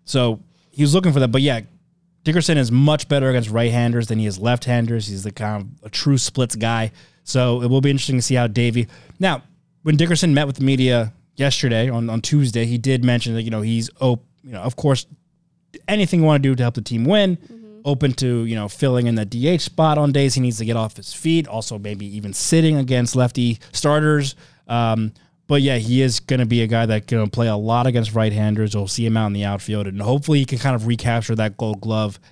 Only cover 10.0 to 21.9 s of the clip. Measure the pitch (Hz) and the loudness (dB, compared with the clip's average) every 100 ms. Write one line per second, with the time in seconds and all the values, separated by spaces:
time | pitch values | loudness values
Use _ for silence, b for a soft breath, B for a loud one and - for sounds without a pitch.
10 | 170 165 175 143 147 131 135 135 127 120 | 2 2 2 2 2 0 0 2 2 2
11 | 110 - _ - 139 131 131 113 123 117 | 0 -8 _ -4 -2 0 0 0 0 -2
12 | 117 113 - 147 131 113 117 120 127 131 | -2 -4 0 2 2 0 -2 -2 0 2
13 | 123 120 117 113 113 110 107 113 113 - | 2 0 0 -4 -4 -4 -2 -2 -4 -2
14 | 131 120 - _ 135 107 107 - 147 131 | 0 0 -4 _ -18 -10 -8 -2 0 0
15 | - - _ _ _ _ _ - - 208 | -4 -18 _ _ _ _ _ -14 -2 0
16 | 185 175 156 147 135 127 123 120 107 117 | 2 4 4 4 2 2 0 -2 -4 -2
17 | 123 208 196 175 - 226 220 214 143 135 | 2 4 2 0 -8 -20 -20 -8 -2 0
18 | 143 123 127 120 117 113 104 - 139 123 | 0 0 0 0 -2 -4 -6 -2 0 2
19 | 120 113 104 117 139 175 - - 156 151 | 2 0 -2 -2 0 0 -2 0 2 2
20 | 147 139 139 123 123 110 113 117 110 - | 2 2 2 2 0 -2 -2 -2 -4 -8
21 | 98 - 160 165 151 110 110 107 104 | -16 -6 0 0 0 -6 -8 -10 -10